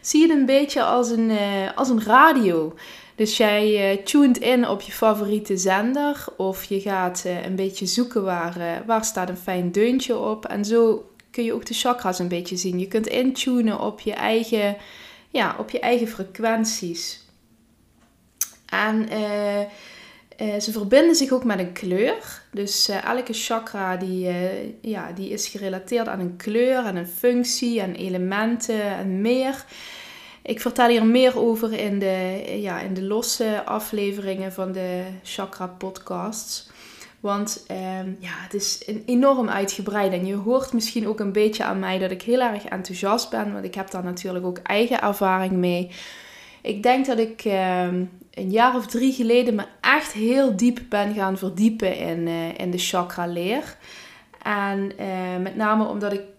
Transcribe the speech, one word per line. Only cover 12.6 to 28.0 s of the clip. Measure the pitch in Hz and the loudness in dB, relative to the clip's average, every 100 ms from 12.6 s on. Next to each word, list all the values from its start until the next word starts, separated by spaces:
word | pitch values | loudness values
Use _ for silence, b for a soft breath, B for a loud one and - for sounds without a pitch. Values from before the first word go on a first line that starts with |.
| 190 180 | -2 -2
Je | 190 | -2
kunt | 220 220 | -2 0
intunen | - 254 262 - 247 220 202 | 0 0 0 0 2 2 0
op | - 214 | -4 -4
je | - | -6
eigen, | 202 208 226 226 220 202 202 B B B B B | -2 0 0 2 0 0 -2 B B B B B
ja, | 285 185 - | 0 0 -2
op | 220 | -6
je | - | -2
eigen | - 240 226 | 2 2 0
frequenties. | - 190 - 226 226 220 - 175 165 - - - _ _ _ _ _ _ _ _ _ _ _ - - - | -4 -10 -2 0 2 0 -2 -6 -6 -8 -12 -18 _ _ _ _ _ _ _ _ _ _ _ -12 -12 -4
En, | 190 208 220 220 | 0 2 0 0
eh, | 214 208 208 208 202 202 B B B B B B - | -2 -2 -2 0 -2 -4 B B B B B B -6
eh, | 214 208 | -4 -2
ze | 214 | -4
verbinden | 220 202 262 339 330 | -4 6 8 8 4
zich | 269 | 4
ook | 254 | 2
met | 254 196 | 2 0
een | 180 | -2
kleur. | 180 185 185 247 440 - - - | -4 -2 0 2 0 -8 -18 -12
Dus, | 202 202 - - | -8 -4 0 0
eh, | 196 | 0
elke | - 247 247 | -2 -4 -4
chakra | 220 - 226 226 208 190 185 | -6 -2 -4 -4 -6 -4 -2
die, | 190 185 180 | -4 -2 -2
eh, | 175 185 196 220 220 | -2 -2 -4 -8 -10
ja, | 220 208 165 | -8 -6 -8
die | 180 190 | -10 -8
is | 208 - | -6 -6
gerelateerd | 202 196 185 185 240 220 | -6 -6 -6 -4 -2 -2
aan | 185 | -4
een | 180 180 | -6 -6
kleur, | - 220 247 262 | -2 2 2 2
aan | 226 180 | 0 -4
een | 175 | -6
functie, | - 247 247 247 - 240 226 | 0 2 2 0 0 0 -2
aan | 185 | -4
elementen | 175 | -6